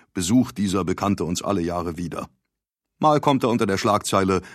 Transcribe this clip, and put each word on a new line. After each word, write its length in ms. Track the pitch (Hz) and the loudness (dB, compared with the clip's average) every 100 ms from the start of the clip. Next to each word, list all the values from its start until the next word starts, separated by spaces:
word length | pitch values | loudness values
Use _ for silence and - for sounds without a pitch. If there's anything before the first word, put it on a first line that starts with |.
| _ | _
besucht 440 | - 87 127 123 - | -6 2 2 2 -2
dieser 260 | 101 95 | -2 0
Bekannte 400 | 87 - 98 92 | -2 -2 -2 0
uns 180 | 82 85 | -2 -4
alle 180 | - 98 | -2 -2
Jahre 360 | 85 87 87 82 | -2 -4 -6 -8
wieder. 320 | 85 - - _ _ _ _ _ _ _ | -8 -8 -12 _ _ _ _ _ _ _
Mal 220 | 156 151 | 2 4
kommt 220 | 147 135 | 2 2
er 80 | 123 | 2
unter 160 | 117 110 | 0 0
der 120 | 98 | 0
Schlagzeile 640 | 113 101 - 101 95 95 - | 2 0 2 0 2 0 -2